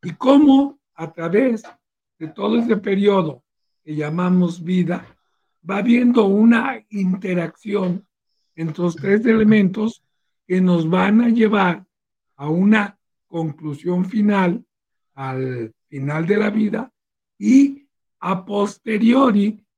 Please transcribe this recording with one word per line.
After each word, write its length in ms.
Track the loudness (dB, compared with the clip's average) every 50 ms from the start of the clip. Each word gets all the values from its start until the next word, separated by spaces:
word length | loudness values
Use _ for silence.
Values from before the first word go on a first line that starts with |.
Y 100 | -10 -10
cómo 640 | -10 _ 2 4 6 6 6 6 4 4 2 0 -6 _ _ _ _
a 160 | -14 -14 -14
través 500 | -10 -8 -6 -2 0 0 0 0 -2 -4 -8 -16 -20 _ _ _ _ _ _ _ _ _
de 100 | -16 -14
todo 300 | -10 -6 -4 -2 -2 -2
ese 180 | 0 0 -2
periodo 680 | -2 -2 -4 -2 0 0 2 2 0 -2 -2 -6 -12 _ _ _ _ _ _ _ _ _
que 120 | -10 -8
llamamos 640 | -8 -6 -6 -6 -4 -2 0 2 2 0 0 -4 -8
vida, 420 | -8 -4 -2 -2 0 -2 -4 -8 -10 -16 _ _ _ _ _ _ _ _ _ _ _ -8
va 100 | -6 -4
habiendo 480 | 0 2 2 4 4 4 4 4 4
una 580 | 4 4 4 4 4 4 4 0 -4 -8 -10 _ _
interacción 1160 | -6 -4 -2 -2 -2 -4 -4 -4 -4 -4 -4 -6 _ _ _ -6 -4 -4 -2 -2 -4 -6 _ _ _ _ _ _ _ _ _ _ _
entre 300 | -10 -10 -8 -6 -4 -4
los 120 | -4 -4
tres 300 | -4 -2 0 0 2 2
elementos 800 | 2 2 4 4 4 4 4 2 0 0 -2 -6 -6 -6 _ _ _ _ _ _ _ _ _ _
que 140 | _ -2 0
nos 280 | 2 2 2 2 0 0
van 320 | 0 0 0 2 2 2
a 100 | 4 2
llevar 540 | 2 2 2 2 2 0 0 0 -2 -4 -10 _ _ _ _ _ _ _ _ _ _
a 120 | _ -6 -4
una 500 | -2 0 2 2 2 2 0 -4 _ _ _ _ _ _ _
conclusión 800 | _ -8 -6 -6 -6 -8 _ -10 -10 -10 -8 -6 -4 -2 -2 -4
final, 600 | -2 -2 0 0 0 2 2 0 0 -2 -4 -8 _ _ _ _ _ _ _ _ _ _
al 580 | -14 -12 -10 -8 -6 -6 -8 -8 -10 -12 -12 _ _ _ _
final 380 | -12 -10 -8 -6 -4 -4 -2
de 100 | 0 0
la 140 | 0 0 -2
vida, 420 | 0 -2 -2 -2 -2 -6 -10 -12 _ _ _ _ _ _ _ _ _ _
y 500 | 0 2 4 4 4 2 -2 -8 _ _ _ _ _ _ _ _
a 240 | -8 -6 -6 -6 -8
posteriori 1200 | -6 -4 -4 -4 -4 -6 _ _ -6 -4 0 2 4 4 4 2 2 2 2 0 0 -4 -8 _ _ _